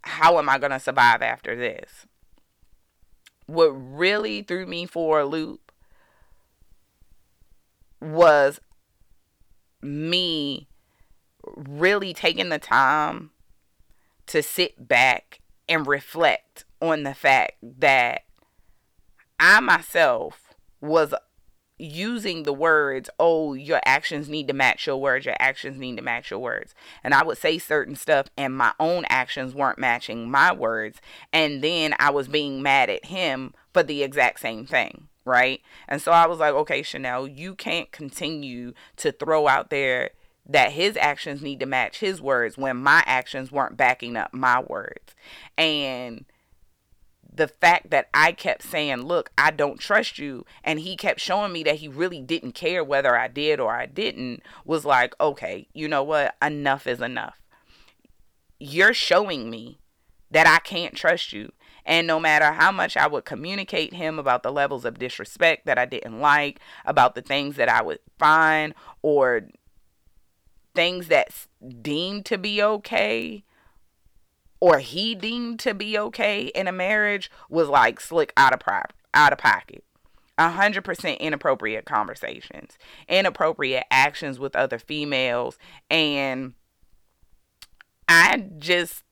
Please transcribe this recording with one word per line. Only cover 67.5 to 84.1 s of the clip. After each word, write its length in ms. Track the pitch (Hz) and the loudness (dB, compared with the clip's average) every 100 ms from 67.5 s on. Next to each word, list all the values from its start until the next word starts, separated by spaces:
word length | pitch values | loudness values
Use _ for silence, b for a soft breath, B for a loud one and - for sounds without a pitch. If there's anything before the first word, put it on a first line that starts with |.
| 143 | 0
that 120 | 120 | 2
I 140 | 113 | 2
would 180 | 110 78 _ _ | 0 -8 _ _
find, 560 | 151 156 160 156 151 - B B | 4 6 6 2 -2 -10 B B
or 400 | 151 147 131 117 95 _ _ _ _ _ _ _ _ _ _ _ _ | 0 4 4 2 -4 _ _ _ _ _ _ _ _ _ _ _ _
things 340 | - 170 180 165 | -2 -2 -2 2
that's 400 | 151 - - - _ 127 120 | 2 2 -8 -20 _ -20 -14
deemed 420 | 113 147 180 202 196 | -6 -6 -6 -10 -6
to 120 | 202 | -6
be 240 | 202 208 | -4 0
okay, 800 | 208 208 - 214 208 226 240 214 _ _ _ _ _ _ _ _ _ _ _ _ | 0 0 -4 -2 -2 -2 -6 -14 _ _ _ _ _ _ _ _ _ _ _ _
or 180 | 180 151 | 4 4
he 360 | 131 156 220 | 2 -6 -6
deemed 440 | 214 208 240 240 226 | -4 -6 -6 -8 -6
to 120 | 262 | -6
be 240 | 202 208 214 | -4 -4 -4
okay 500 | 214 214 202 202 - | -4 -2 -2 -2 -6
in 220 | - 190 | -6 -6
a 40 | |
marriage, 580 | 185 185 214 208 202 - B B | -4 -2 0 0 -2 -8 B B
was, 200 | 160 151 | 0 2
like, 320 | 143 117 - | 4 4 0
slick 320 | - 165 151 - | -4 -2 0 4
out 160 | 135 | 4
of 80 | 127 | 4
prop-, 320 | - 98 - - _ | -2 -4 -6 -14 _
out 180 | 139 147 | 4 6
of 60 | - | 6
pocket. 460 | 123 95 - - _ _ _ _ _ - | 2 0 -2 -20 _ _ _ _ _ 0
A 140 | 165 | 0
hundred 340 | 175 202 196 | 2 0 0
percent 360 | 190 170 170 - | -8 -6 -6 -6
inappropriate 640 | 156 156 160 131 110 107 | -6 -2 -2 -2 -2 -6
conversations, 920 | - 123 98 110 - - - 76 - _ B B B | -2 -2 -2 -6 -12 -12 -16 -20 -20 _ B B B
inappropriate 760 | 185 196 - 160 160 135 127 - | 0 0 0 -2 -2 -4 -4 0
actions 480 | 131 143 | 2 2